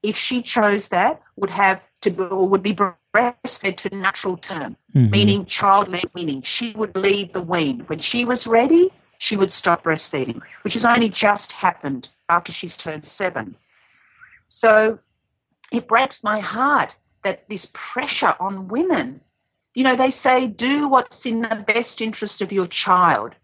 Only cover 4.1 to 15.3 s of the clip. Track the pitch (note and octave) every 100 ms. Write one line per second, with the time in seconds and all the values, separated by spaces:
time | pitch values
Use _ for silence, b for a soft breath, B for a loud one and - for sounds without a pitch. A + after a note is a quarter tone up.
4.1 | - G3 F3+ - F3 C3+ - _ C#3+ A#2
5.1 | G3 G#3 G3+ F3+ - G3+ G3 G3 F3+ F3+
6.1 | F3 E3+ C3+ B2 - A#3 G#3 G#3 F#3+ G3
7.1 | G3+ F#3 F3+ E3+ F3 D3+ B2 - D#3 -
8.1 | A#3+ A#3+ B3 A#3 A3+ C4 E4 F#4 _ _
9.1 | _ - G3+ F#3 - F#3+ E3+ E3 D#3 -
10.1 | D3 B2+ A2+ B B G3+ A3+ A#3 A#3 A3+
11.1 | - G#3 G#3 - - F#3+ - C#3+ C3+ -
12.1 | _ _ E3+ - - F3 - E3+ D#3 D3+
13.1 | - F#3 E3+ G#2+ - b b b b b
14.1 | b b b _ - A3+ G#3+ A3 A3+ _
15.1 | _ _